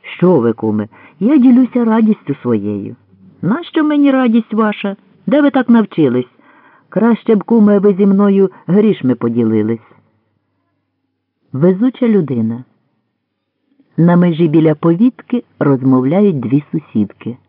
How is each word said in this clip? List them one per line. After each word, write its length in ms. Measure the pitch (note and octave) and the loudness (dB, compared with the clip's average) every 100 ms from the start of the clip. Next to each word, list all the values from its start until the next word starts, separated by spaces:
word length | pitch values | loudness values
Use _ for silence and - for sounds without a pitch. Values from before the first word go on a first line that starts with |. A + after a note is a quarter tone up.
«Що 380 | - - F3+ E3 | -20 -2 0 2
ви, 140 | A#2 | 0
куме, 340 | A2 A2 G#2+ G#2 - - _ | -2 -4 -4 -6 -14 -20 _
я 180 | G#3 D4+ | 0 4
ділюся 480 | B3+ B3 B3 B3 | 4 4 2 0
радістю 500 | A#3 A3 A3 G#3 - C#3 | 0 0 0 -2 -6 -6
своєю». 540 | B2 A2 G#2 G#2 G#2+ A#2+ _ _ - _ | -4 -4 -4 -8 -10 -16 _ _ -20 _
«Нащо 420 | D#3+ C#4 E4+ E4 | -6 -6 -6 -4
мені 280 | D4+ D4 C#4+ | -2 0 2
радість 420 | C4 B3 A3+ A3+ | 2 0 0 -2
ваша? 420 | G#3+ G#3+ G3+ G#3 G3 _ _ - | -4 -4 -4 -10 -10 _ _ -2
Де 140 | C#4 | 0
ви 80 | C#4+ | 2
так 200 | C4 B3 | 0 2
навчились?» 600 | A#3 G3+ - C#3+ B2 B2 _ _ _ _ _ _ | 2 2 -2 0 0 -6 _ _ _ _ _ _
Краще 440 | F#3 A#3 A3 - | -2 0 0 0
б, 80 | G#3+ | -2
куме, 360 | - A#3 G#3 G3+ | 0 2 4 4
ви 140 | G#3 | 2
зі 120 | F#3 | 2
мною 440 | G3 G3 G3+ G3 F#3+ - - | 0 2 2 2 0 -4 -2
грішми 480 | G3 G#3+ F3 B2+ | 0 2 0 -2
поділились. 640 | B2 A#2 A#2 A2+ A2 G#2+ A2+ _ _ _ _ _ _ _ _ _ _ _ _ _ _ _ _ _ | -2 -2 -2 0 0 -2 -6 _ _ _ _ _ _ _ _ _ _ _ _ _ _ _ _ _
Везуча 540 | C3 F3 F#3+ B3+ - A#3 | -2 0 0 -2 -2 0
людина. 560 | G#3 C#3+ B2 A2 A#2 B2 _ _ _ _ _ _ _ _ _ _ _ _ - | 0 0 -4 -4 -6 -14 _ _ _ _ _ _ _ _ _ _ _ _ 0
На 200 | E3+ F3 | 2 2
межі 300 | F3 D#3 E3+ | 0 0 0
біля 280 | D#3+ D#3 | 2 0
повітки 680 | D3+ E3+ E3+ B3 - - A#3+ - _ | 0 -2 0 0 -2 -8 -8 -8 _
розмовляють 800 | D3 C3 C3 B2+ C3 F3+ G#3 D3+ | -2 0 0 0 0 0 0 0
дві 240 | A2+ C#3 D3 | -2 -4 -2
сусідки. 680 | D#3+ - A2 G2+ - A2+ B2 | -10 -6 -4 -4 -8 -14 -14